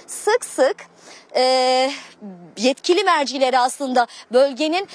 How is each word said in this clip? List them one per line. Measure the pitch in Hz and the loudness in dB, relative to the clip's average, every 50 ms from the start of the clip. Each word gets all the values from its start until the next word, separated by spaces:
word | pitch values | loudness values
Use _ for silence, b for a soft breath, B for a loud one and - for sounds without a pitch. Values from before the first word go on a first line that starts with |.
| B B | B B
sık | - - - - 440 494 - | -14 -6 0 0 0 0 0
sık, | - - - - - - - - - B B B B B B B B - | -4 -2 0 0 0 0 -4 -12 -20 B B B B B B B B -2
e, | - 254 254 262 262 254 254 254 254 262 269 277 285 B B B B 214 202 185 175 175 165 - - | 0 2 2 2 2 2 2 2 2 0 -2 -4 -8 B B B B -18 -18 -18 -18 -20 -20 -12 -2
yetkili | 208 262 277 - - - 359 359 415 | 0 0 0 0 0 0 0 2 2
mercilere | 381 349 311 285 247 247 277 262 254 247 262 | 0 0 0 0 -4 -2 -2 0 2 2 2
aslında | 247 254 - - 285 262 254 254 - B B B B B 214 | 0 0 -2 -4 -6 -2 0 0 0 B B B B B 2
bölgenin | 247 269 277 269 226 302 311 320 359 392 - | 2 2 2 2 -2 -2 -2 -2 -2 -4 -6